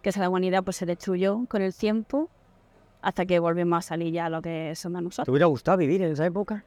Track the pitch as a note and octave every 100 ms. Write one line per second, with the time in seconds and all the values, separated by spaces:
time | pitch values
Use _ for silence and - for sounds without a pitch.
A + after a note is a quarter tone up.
0 | G#3 G3 F3+ F#3 F#3 F#3+ F#3 F3+ F3 F3
1 | - F3+ F#3+ G#3 B3 G#3 F#3+ - G#3+ A3
2 | G#3+ C#4 D#4+ _ _ _ _ _ _ _
3 | - - F#3 F3 E3+ E3+ F3 E3+ - E3
4 | E3+ E3 E3 D#3+ E3+ E3 D#3+ E3 F3 F3
5 | F3 - - C#3 E3+ C3 - F#3 C#3+ F#3
6 | F3 D3 F3 F3+ G3+ G#3